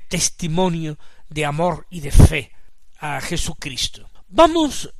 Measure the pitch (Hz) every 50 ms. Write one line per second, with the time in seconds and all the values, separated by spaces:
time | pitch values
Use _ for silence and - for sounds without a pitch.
0 | - - - 175 - - - - 180 165 156 175 185 185 170 165 160 156 151 -
1 | - - - - - - 151 151 151 147 143 151 170 180 165 147 - - 180 170
2 | 143 139 - - - 156 160 151 117 - - - - - - - - - - -
3 | - 151 143 135 131 - 170 160 156 165 165 - - 147 131 120 - - - -
4 | 104 - - - - - - 208 320 339 320 339 311 285 220 - - - - -